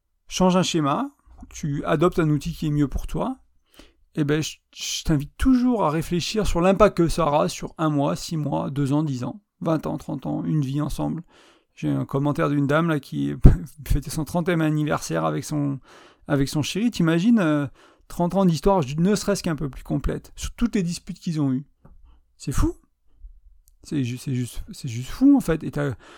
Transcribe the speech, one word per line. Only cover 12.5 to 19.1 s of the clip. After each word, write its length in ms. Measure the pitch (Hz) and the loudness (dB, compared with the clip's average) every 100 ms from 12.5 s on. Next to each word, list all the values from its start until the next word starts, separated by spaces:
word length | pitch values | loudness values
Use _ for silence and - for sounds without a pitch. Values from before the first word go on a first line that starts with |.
| 147 139 | 2 2
dame 220 | 147 170 | 2 2
là 100 | 151 | -2
qui 340 | - 143 139 143 - 170 | -4 -6 -6 6 8 8
<laughs> 280 | 170 - 131 | 0 -12 -4
fêtait 220 | 147 139 | -4 -2
son 160 | 160 151 | -6 -4
trentième 360 | 175 170 170 | -2 0 2
anniversaire 640 | 156 151 151 151 - 160 160 | 2 0 0 -2 -2 -2 -2
avec 200 | 151 - | -4 -4
son, 340 | 151 143 139 - - - _ - | -2 -2 -4 -10 -20 -20 _ -2
avec 220 | 143 135 | 0 0
son 120 | 151 | 0
chéri. 300 | 139 185 233 | -2 0 0
T'imagines, 480 | - 165 170 208 233 | 2 2 4 4 4
euh, 260 | 165 151 139 - - _ - | 4 0 -2 -8 -20 _ -12
trente 280 | - 175 175 | -4 -2 2
ans 100 | 185 | 2
d'histoire, 360 | 160 196 196 | 4 4 2
je 120 | 131 | 2
dis, 80 | 147 | 0
ne 140 | 180 | 2